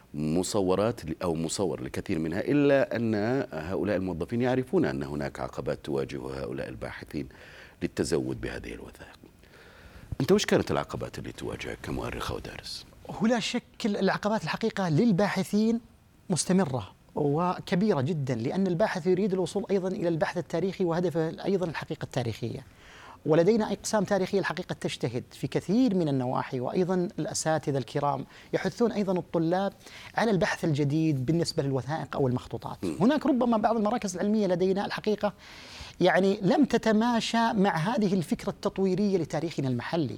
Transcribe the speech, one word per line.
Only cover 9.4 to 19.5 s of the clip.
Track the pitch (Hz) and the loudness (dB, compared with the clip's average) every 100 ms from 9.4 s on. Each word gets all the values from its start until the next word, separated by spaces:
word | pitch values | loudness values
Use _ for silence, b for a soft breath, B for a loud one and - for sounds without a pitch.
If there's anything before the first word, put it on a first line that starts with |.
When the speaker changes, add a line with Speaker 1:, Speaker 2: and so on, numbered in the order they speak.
| B B B B B B B - | B B B B B B B -6
Speaker 1:
أنت | 143 | 2
وش | 202 - | 2 4
كانت | 165 87 | 2 2
العقبات | 71 73 62 60 - | 0 -2 -6 -8 -8
اللي | - | -12
تواجهك | - 62 58 64 57 | -10 -8 -8 -8 -10
كمؤرخ | - 65 60 60 - | -8 -6 -6 -6 -6
ودارس؟ | 50 - - - - - - - | -6 -8 -12 -12 -14 -14 -18 -14
Speaker 2:
هو | 160 220 | -2 2
لا | 240 | 2
شك | - 240 - - 226 | 0 -4 -6 -6 -4
العقبات | 202 190 - 208 214 | 0 2 2 0 -2
الحقيقة | 156 - 220 - 180 | -2 -2 -2 0 2
للباحثين | 151 240 180 202 - 180 208 220 233 - - _ _ - | 4 4 4 2 0 0 2 2 0 -4 -20 _ _ -4
مستمرة | 165 - 185 165 131 95 - - - | -2 2 4 4 0 -6 -14 -10 0
وكبيرة | 147 147 180 175 - 185 214 151 | 2 2 0 -2 -2 2 4 2
جدًا، | 131 165 135 120 | 2 0 -2 -2
لأن | 123 185 190 | 0 0 0
الباحث | 170 214 190 180 | 2 2 2 2
يريد | 180 208 | 2 2
الوصول | 185 175 | 0 0